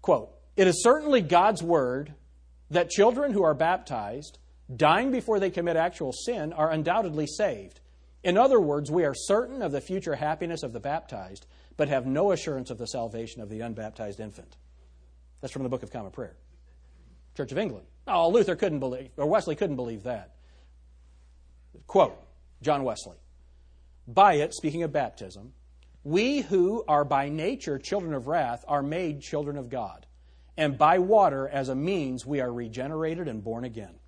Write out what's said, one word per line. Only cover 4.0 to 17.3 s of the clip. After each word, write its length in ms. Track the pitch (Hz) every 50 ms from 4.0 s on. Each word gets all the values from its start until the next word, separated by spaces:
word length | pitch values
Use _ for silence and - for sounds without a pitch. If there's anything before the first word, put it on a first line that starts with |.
| 104 101 113 139 147 - - - - - - - - - 131
dying 380 | 113 156 151 165 196 247 277
before 260 | 254 254 - 233 220 202
they 100 | 196 185
commit 280 | - 185 170 170 165
actual 360 | 160 160 180 175 - 160 135
sin, 400 | 123 - - - 240 208 151 156
are 200 | 170 160 151 160
undoubtedly 560 | 160 156 151 160 175 220 220 175 151 151 151 143
saved. 520 | - - 214 185 127 104 98 - - - - _ _ _ - - - _ -
In 120 | 180 175
other 240 | 196 247 269 269 226
words, 300 | 185 147 143 147 147 143
we 140 | 151 180 165
are 100 | 143 135
certain 480 | - - - 196 220 254 240 262 269
of 80 | 220 160
the 100 | 139 139
future 360 | - - 185 196 190 170 147
happiness 480 | 131 151 151 160 156 180 165 170 156 -
of 80 | 127
the 80 | 113 117
baptized, 680 | - 139 147 165 160 - 135 104 92 95 98 - - - - - - - -
but 120 | - 151 139
have 160 | 143 135 123
no 280 | 131 131 147 185 202
assurance 360 | 185 160 - 165 147 131 127 -
of 100 | 123 107
the 80 | 120
salvation 560 | 110 - 127 117 113 104 113 113 110 - -
of 60 | 110 101
the 120 | 110 110
unbaptized 580 | 113 120 110 110 107 110 110 - 110 104 98 101
infant." 380 | 110 107 101 - - - - - - - _ - - - - - - - _ - - - _ -
That's 120 | - 135
from 100 | - 139
the 60 | 135 123
Book 160 | 127 127 -
of 80 | 110
Common 180 | - 123 104 95
Prayer. 240 | - - 120 - - - - - - - - - - - - - - - - - - - - -